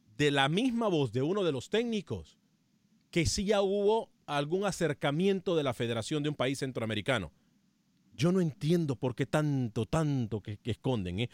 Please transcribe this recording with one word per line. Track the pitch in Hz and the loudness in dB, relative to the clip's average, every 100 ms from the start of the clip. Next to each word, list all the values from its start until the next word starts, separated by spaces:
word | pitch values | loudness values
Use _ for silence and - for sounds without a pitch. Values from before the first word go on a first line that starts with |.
| _ - | _ 0
de | 147 | 2
la | 139 135 | 4 2
misma | 170 262 233 226 | 2 0 0 2
voz | 165 135 | 2 2
de | 107 | 0
uno | 139 208 | -2 0
de | 180 | 0
los | 135 - | -2 -2
técnicos | 214 240 220 - 98 73 _ _ _ _ _ _ _ _ | -2 0 -4 -4 -8 -10 _ _ _ _ _ _ _ _
que | 170 156 | 0 0
sí | - | 0
ya | 196 202 | 2 2
hubo | 196 202 202 226 - _ - | 2 2 2 2 -2 _ -4
algún | 143 147 185 | -2 0 0
acercamiento | 202 165 165 143 151 147 190 196 185 165 | -2 0 -2 0 0 2 2 2 0 0
de | |
la | 139 | 0
federación | 120 117 117 110 151 | 0 -2 -2 -2 -2
de | 147 | -2
un | 151 | -2
país | 131 139 | -2 -2
centroamericano. | 135 120 110 107 101 123 82 - _ _ _ _ _ _ _ | -4 -4 -2 -2 0 -2 -2 -10 _ _ _ _ _ _ _
Yo | 98 156 | -2 2
no | 190 | 2
entiendo | 170 123 147 175 156 123 | 0 0 0 2 0 -2
por | 131 | -4
qué | - 135 | -4 -2
tanto, | 156 151 139 120 117 110 | 0 2 0 -2 -2 -2
tanto | 165 156 139 113 107 | 0 0 0 -2 -4
que, | 104 104 | -8 -8
que | - | -6
esconden, | 104 135 123 90 87 | -4 -2 -2 -2 -4
¿eh? | 117 | -4